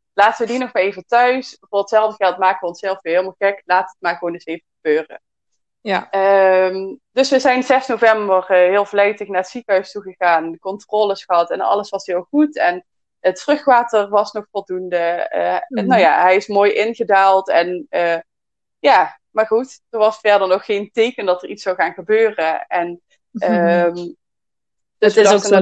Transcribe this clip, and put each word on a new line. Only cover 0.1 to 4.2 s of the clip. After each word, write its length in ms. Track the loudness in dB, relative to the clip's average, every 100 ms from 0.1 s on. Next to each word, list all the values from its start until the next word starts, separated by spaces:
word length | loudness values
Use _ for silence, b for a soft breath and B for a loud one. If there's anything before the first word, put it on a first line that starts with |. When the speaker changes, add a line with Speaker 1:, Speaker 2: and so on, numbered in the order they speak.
Speaker 1:
laten 320 | 0 0 0 -4
we 60 |
die 80 | -4
nog 120 | -4
maar 100 | -2
even 220 | -2 -4 -2
thuis. 520 | 2 2 0 -6 -18 _
Voor 100 | -4
hetzelfde 360 | 0 0 0 0 -2
geld 120 | 0
maken 220 | -2 -2
we 80 | -8
onszelf 340 | -8 -8 -8
weer 120 | -2
helemaal 220 | -2 -2 -2
gek. 240 | -4 -4 -2
Laat 220 | -2 -2
het 80 | -6
maar 180 | -6
gewoon 160 | -6